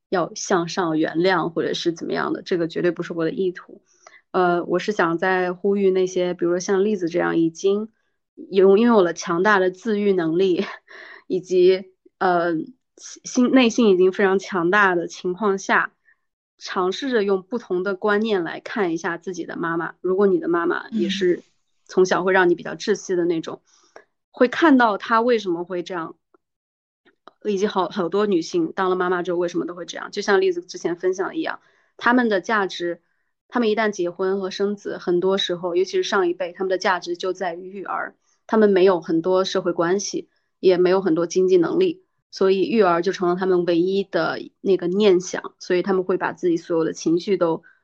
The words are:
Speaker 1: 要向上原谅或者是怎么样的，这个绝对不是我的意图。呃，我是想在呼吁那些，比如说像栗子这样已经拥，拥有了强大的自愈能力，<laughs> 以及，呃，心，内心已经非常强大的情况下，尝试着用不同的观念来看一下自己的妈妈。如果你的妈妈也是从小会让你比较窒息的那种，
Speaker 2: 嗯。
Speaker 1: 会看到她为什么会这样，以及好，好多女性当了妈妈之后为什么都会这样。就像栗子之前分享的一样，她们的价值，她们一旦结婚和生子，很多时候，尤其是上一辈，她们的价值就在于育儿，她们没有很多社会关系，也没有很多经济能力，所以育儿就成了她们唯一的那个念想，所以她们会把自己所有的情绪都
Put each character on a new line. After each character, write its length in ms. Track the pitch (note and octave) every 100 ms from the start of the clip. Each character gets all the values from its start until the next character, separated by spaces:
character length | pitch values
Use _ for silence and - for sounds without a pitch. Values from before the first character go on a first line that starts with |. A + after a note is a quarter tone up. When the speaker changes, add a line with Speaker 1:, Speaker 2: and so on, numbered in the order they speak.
| _
Speaker 1:
要 240 | - F#3 G#3+
向 340 | - F#3+ E3
上 280 | G3 E3+ D#3
原 200 | D#3+ D#3+
谅 320 | F3+ F3+ E3+
或 120 | E3
者 100 | B2+
是 180 | F3+ E3+
怎 140 | E3 -
么 80 |
样 180 | E3 D3
的， 100 | D#3+
这 160 | - F#3
个 120 | E3
绝 120 | E3
对 100 | E3+
不 120 | E3+
是 80 | E3+
我 140 | E3+ D#3+
的 60 |
意 200 | - F#3
图。 320 | F3+ - - _ _ - - _
呃， 320 | F#3+ F3+ F3
我 160 | E3 F3+
是 140 | F3+
想 240 | G#3 E3+ E3
在 340 | F#3+ F#3 F3+
呼 240 | F3+ G3+ G3+
吁 160 | F#3+
那 160 | F#3 F3+
些， 260 | F#3 F3+
比 120 | F3+ E3+
如 60 |
说 80 | F3
像 240 | F3+ G3 G3+
栗 100 | G#3
子 140 | E3+
这 100 | E3+
样 180 | E3+ E3
已 120 | E3
经 400 | E3 G3 G3+ A3 _ _ _ _ -
拥， 440 | - F#3+ F#3+ G3
拥 160 | A#3+ A3+
有 60 |
了 120 | F3
强 300 | E3 - E3+
大 160 | G3+ G3+
的 100 | F#3
自 300 | F#3 A#3 G#3
愈 140 | G#3
能 260 | F#3+ E3 E3
力， 240 | F#3+ F3 G#3 - _ -
<laughs> 320 | - - -
以 140 | F#3
及， 500 | - F3+ F3+ F#3 F#3+ _ _ _
呃， 340 | F#3+ F3 E3+ E3 B3 - _ _
心， 560 | - - - - B3
内 180 | B3+ A#3+
心 200 | A3 A3+
已 80 | F3+
经 160 | F#3
非 100 | F#3
常 160 | G3 G3
强 320 | - F#3+ E3
大 240 | G#3 G3 F3
的 120 | E3+
情 260 | - F#3
况 240 | F3+ G#3+ G3
下， 340 | - G#3 - _ _ _ _ _ _ _
尝 360 | - G3+ F#3
试 180 | G3 C#4
着 120 | A#3+
用 200 | G3+ F#3+
不 140 | F3+ A#3+
同 260 | - F3+
的 120 | F#3 F#3+
观 260 | G#3+ G#3
念 240 | A3+ G3 D#3+
来 160 | D#3
看 320 | - - F#3
一 40 | E3
下 200 | F#3 E3+
自 160 | G3
己 120 | F3+ -
的 120 | -
妈 180 | E3+ E3+
妈。 200 | E3 -
如 160 | F3+ F#3
果 120 | G3+
你 120 | F3
的 80 | D#3+
妈 180 | E3+ F3
妈 240 | - -
也 200 | A3 G3
是 340 | F#3+ F3+ - - _ _ _ _
从 200 | - F#3
小 180 | E3+
会 100 | F#3
让 160 | F#3+ F3+
你 60 | E3+
比 80 |
较 80 | D#3+ D#3+
窒 200 | - G3
息 200 | - F3+
的 100 | E3+
那 140 | E3
种， 200 | - -
Speaker 2:
嗯。 380 | _ _ _ - - _ _
Speaker 1:
会 180 | - B3
看 300 | - E4+ C4
到 200 | A#3+ F#3+
她 240 | - A3+
为 180 | A#3 A#3
什 100 | G3
么 140 | E3+
会 180 | F3 F3+
这 100 | E3+
样， 220 | F3+ E3 - _ _ _ _ _ _ _ _ _ _ - _ G#3
以 120 | G3
及 80 | G3+
好， 240 | G3 F3
好 200 | - E3+
多 160 | F#3+ G#3
女 160 | F3
性 300 | E3 F3+ D#3+ -
当 140 | F#3
了 60 | F3+
妈 140 | F3+
妈 140 | F3+
之 80 | F3
后 60 | F3
为 100 | F3
什 100 | F3
么 80 | E3
都 80 |
会 120 | F3 E3+
这 120 | -
样。 140 | -
就 100 | G3
像 200 | G#3 G3
栗 100 | F#3+
子 100 | F3
之 160 | F3 F3
前 180 | F3 F3
分 180 | F#3
享 160 | F#3+ F3
的 60 | D#3+
一 60 |
样， 180 | D#3 - _ _ _ -
她 180 | A#3+
们 160 | B3+ A#3
的 120 | G3
价 260 | F3 A3 F#3+
值， 340 | - F3 E3 _ _ _ _ _
她 120 | B3
们 100 | A3+
一 60 | G#3+
旦 160 | G#3+
结 180 | G#3 F3
婚 300 | F3 F#3 G3
和 100 | F#3+
生 240 | - G3+ G3+
子， 220 | - -
很 220 | - F3
多 180 | F#3+ G3
时 180 | G3+ F3
候， 200 | F3 F3
尤 80 |
其 80 | F#3+
是 120 | F#3+
上 240 | F#3 G#3 F3
一 60 |
辈， 180 | F3 F3+
她 120 | F3
们 60 | F#3+
的 100 | F#3
价 200 | G#3 F3+
值 160 | F3 F3
就 160 | F#3+
在 220 | F#3 F#3
于 160 | E3+ F#3
育 140 | G3
儿， 320 | F3 E3+ - - _ _ -
她 100 | A3
们 120 | G#3
没 120 | F#3+
有 160 | F#3 F3
很 220 | E3 E3
多 240 | F3 F#3 F#3+
社 160 | F#3+
会 100 | F3+
关 280 | F3 E3+ G3
系， 300 | - - - _ _ _
也 180 | F#3 F3
没 120 | F3+
有 120 | F#3+
很 120 | F#3 D#3+
多 120 | E3+
经 200 | F3 F#3
济 100 | F#3
能 220 | D#3+ E3
力， 240 | F#3 E3 _ _ _
所 200 | - F#3+
以 160 | G3 F3+
育 140 | A3+
儿 200 | F#3+ E3+
就 120 | F3
成 160 | F3+ F3
了 60 | F3+
她 100 | F#3+
们 180 | F3+ E3+
唯 140 | E3+
一 240 | F3+ G3
的 360 | G3 F3+ D#3+ C3+ - -
那 160 | G3 F3+
个 120 | F3+
念 340 | F#3+ G#3 F3+
想， 340 | F3+ - - -
所 160 | - F3+
以 40 |
她 120 | F3+
们 100 | F#3
会 140 | F#3 F3+
把 160 | F3
自 160 | - F3+
己 80 | E3
所 200 | - E3
有 60 |
的 80 | D#3+
情 280 | E3 - E3+
绪 180 | G#3+ F#3
都 260 | E3+ E3 - _